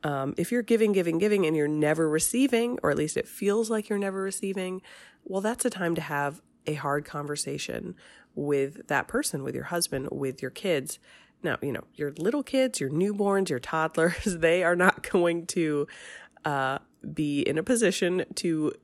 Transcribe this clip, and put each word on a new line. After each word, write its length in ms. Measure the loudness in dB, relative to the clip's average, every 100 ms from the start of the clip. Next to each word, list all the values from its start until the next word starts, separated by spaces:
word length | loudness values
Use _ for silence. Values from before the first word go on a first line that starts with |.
um, 320 | -2 -2 -2 -2
if 160 | -2
you're 100 | -2
giving, 300 | 2 4 4
giving, 260 | 4 2 2
giving, 280 | 2 4 4
and 100 | 2
you're 120 | 2
never 400 | 2 2 4 2
receiving, 720 | 2 2 2 4 4 0 0
or 80 | 0
at 60 | 2
least 200 | 0 -2
it 120 | -4
feels 420 | -2 0 2 0
like 180 | -2 -2
you're 100 | -2
never 240 | -2 -4
receiving, 600 | -6 -4 -4 -4 -4 -8 -12 -20 -20 _
well, 160 | -6 -2
that's 240 | -2 0
a 60 | -2
time 240 | 0 -2
to 60 | -2
have 420 | -2 -2 -2 -6 _ _ -6
a 80 |
hard 300 | -4 -2 -2
conversation 920 | -4 -8 -6 -6 -6 -6 -6 -8 -10 -14 -20 -20 _
with 520 | -6 0 2 0 -4 -4
that 200 | -2 -2
person, 340 | -4 -2 -4
with 120 | -6
your 100 | -6
husband, 440 | -4 -4 -2 -4 -6
with 320 | -4 -6 -4
your 80 | -10
kids. 480 | -6 -2 -2 -2 -12 _ -20 _ _
Now, 160 | -4 -4
you 100 | -4
know, 120 | -6 -8
your 180 | -8 -8
little 300 | -2 -2 -2
kids, 380 | 0 2 2 0
your 100 | -2
newborns, 580 | 0 0 2 2 2 2
your 120 | -2
toddlers, 640 | -2 0 0 2 2 2
<laughs> 140 | -2 2
they 260 | 4 6
are 120 | 4 6
not 320 | 4 4 0
going 380 | 2 4 2 -2
to, 400 | 0 0 0 -2 -8 -18 -18 -20 -8
uh, 340 | -4 0 0 -2 _ _ -10
be 300 | -2 0 0
in 160 | 2 0
a 40 |
position 640 | 2 4 4 2 0 0 -2
to 380 | -2 0 0 0 -4